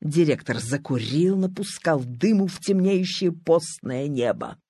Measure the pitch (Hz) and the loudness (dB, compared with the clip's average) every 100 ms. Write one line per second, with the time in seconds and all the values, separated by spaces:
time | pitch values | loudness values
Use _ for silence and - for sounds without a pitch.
0 | 151 147 160 123 - 113 113 143 - 127 | -2 2 4 2 -2 -4 -2 -4 -2 -4
1 | 110 139 180 196 185 185 196 - - 151 | -2 2 2 2 0 -4 -8 -4 0 0
2 | 123 120 214 214 196 - - 190 185 190 | -2 -2 2 4 2 -2 -2 2 2 2
3 | 185 - 180 170 - 165 165 - - 127 | 0 -2 -2 -2 2 2 2 -10 -8 -4
4 | 143 135 120 98 113 - _ | -4 0 0 -2 -6 -14 _